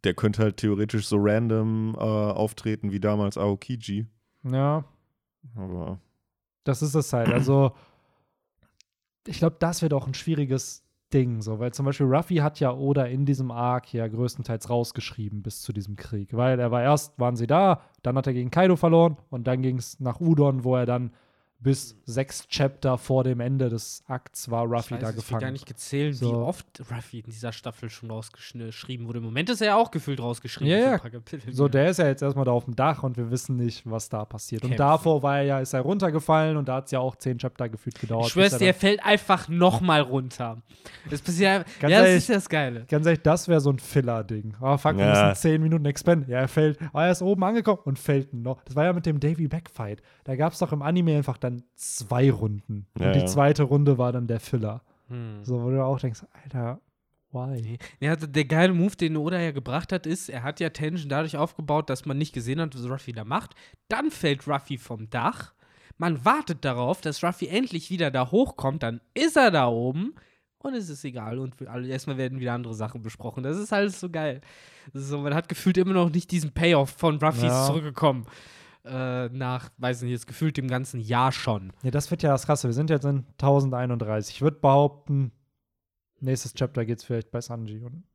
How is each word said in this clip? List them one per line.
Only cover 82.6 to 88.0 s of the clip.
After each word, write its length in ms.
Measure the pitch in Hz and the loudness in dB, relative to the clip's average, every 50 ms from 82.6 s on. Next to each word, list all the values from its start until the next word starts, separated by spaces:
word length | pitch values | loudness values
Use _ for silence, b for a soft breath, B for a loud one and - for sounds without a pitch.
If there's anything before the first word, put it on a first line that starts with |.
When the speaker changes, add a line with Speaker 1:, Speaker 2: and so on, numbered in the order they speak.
| - 123 | 0 -2
Speaker 2:
Wir 40 | 113 | 0
sind 140 | 127 160 156 | 0 0 2
jetzt 140 | 160 139 135 | 0 2 2
in 200 | 143 143 135 120 _ _ - | 0 0 0 -4 _ _ -2
tausendeinunddreißig. 1000 | 139 143 139 143 139 135 127 120 127 123 123 117 113 104 107 110 104 - - | 2 4 4 4 4 2 0 -2 -2 -2 -2 -2 -2 -2 -2 -4 -4 -6 -6
Ich 60 | - | 0
würd 180 | 135 147 143 - | 0 0 0 2
behaupten, 720 | - 139 135 143 143 143 143 - _ - 143 139 135 120 _ _ _ _ _ _ _ _ _ _ _ _ _ _ _ _ _ _ | 4 6 6 6 4 2 0 -6 _ -2 0 0 0 -2 _ _ _ _ _ _ _ _ _ _ _ _ _ _ _ _ _ _
nächstes 340 | 135 131 131 123 - 120 - | -4 -4 -2 -2 -4 -10 -4
Chapter 300 | - 131 120 - 127 113 | -4 -4 -4 -2 -4 -4
geht's 200 | 110 120 113 - | -4 -4 -6 -6
vielleicht 260 | - 123 113 110 _ | -6 -6 -6 -6 _
bei 100 | - 120 | -10 -10
Sanji 400 | 120 - 120 117 113 104 107 110 117 | -8 -8 -10 -10 -10 -10 -12 -12 -14
und 200 | 120 131 170 | -14 -16 -18